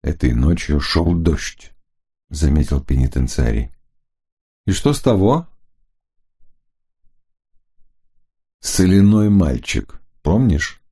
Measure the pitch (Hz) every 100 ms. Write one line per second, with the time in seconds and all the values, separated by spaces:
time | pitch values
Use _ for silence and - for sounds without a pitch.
0 | - - 65 60 67 85 - 73 - -
1 | 85 85 82 78 - - - - _ _
2 | _ _ _ 73 76 73 65 69 - 65
3 | 64 65 62 - 58 55 64 - _ _
4 | _ _ _ _ _ _ - 95 143 147
5 | - 104 98 147 170 - _ _ _ _
6 | _ _ _ _ - - _ _ _ _
7 | _ _ _ _ _ _ _ _ - _
8 | _ _ _ _ _ _ - - 92 98
9 | 101 107 104 101 80 67 - - - -
10 | - _ 73 101 131 73 - - _